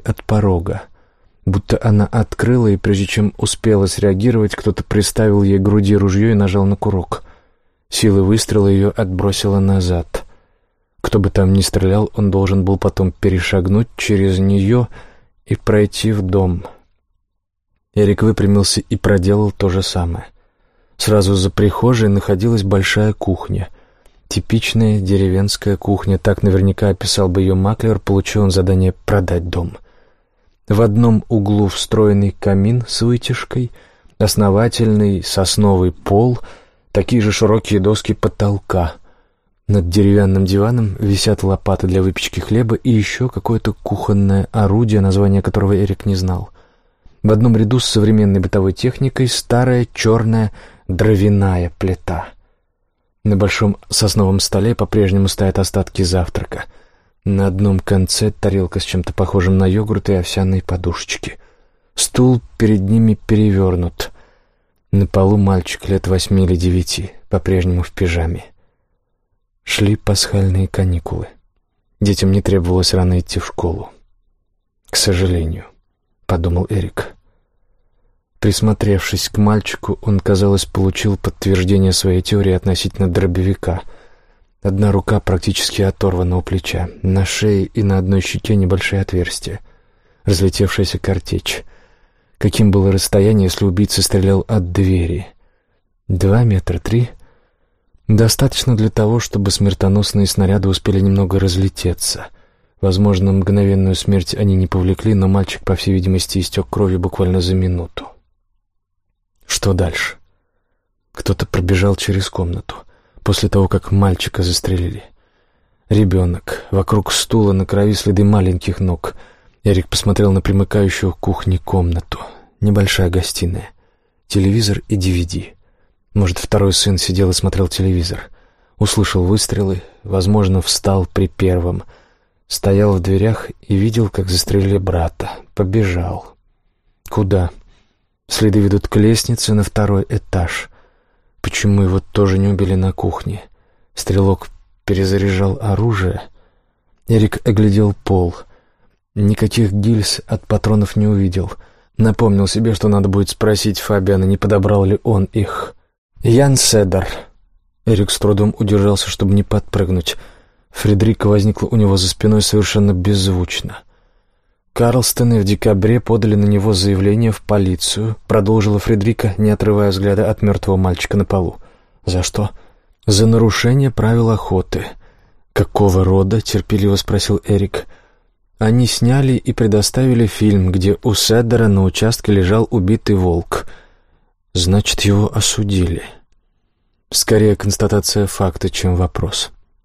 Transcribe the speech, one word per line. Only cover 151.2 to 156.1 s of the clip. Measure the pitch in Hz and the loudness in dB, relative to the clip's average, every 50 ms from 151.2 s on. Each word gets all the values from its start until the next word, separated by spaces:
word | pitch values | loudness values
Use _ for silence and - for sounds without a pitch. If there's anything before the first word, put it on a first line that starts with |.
| 98 92 90 95 85 90 - - - - _ _ _ _ - | 0 0 0 -2 -6 -6 -10 -14 -20 -20 _ _ _ _ -2
Напомнил | - 110 110 101 - 120 104 101 98 98 | 0 0 2 2 2 2 2 2 2 0
себе, | 92 - 107 113 113 104 | 0 0 0 0 0 0
что | - - 107 | 0 0 2
надо | 101 101 95 98 | 2 2 2 2
будет | 95 101 95 - | 2 0 0 -2
спросить | - - 110 107 104 - - 107 92 - | -2 -2 0 0 0 0 0 -4 -4 -4
Фабиана, | - - 104 98 92 101 98 92 95 | -4 -2 -2 0 2 2 2 2 2
не | 95 98 | 2 0
подобрал | - - 101 104 98 95 101 104 101 98 | 0 0 0 2 2 2 2 2 2 2
ли | 95 104 - | 2 0 0
он | - 117 110 95 98 - | 0 0 0 0 0 -2
их. | - 110 98 - - - - - - _ _ _ _ _ _ _ | -2 -4 -4 -4 -6 -10 -10 -12 -14 _ _ _ _ _ _ _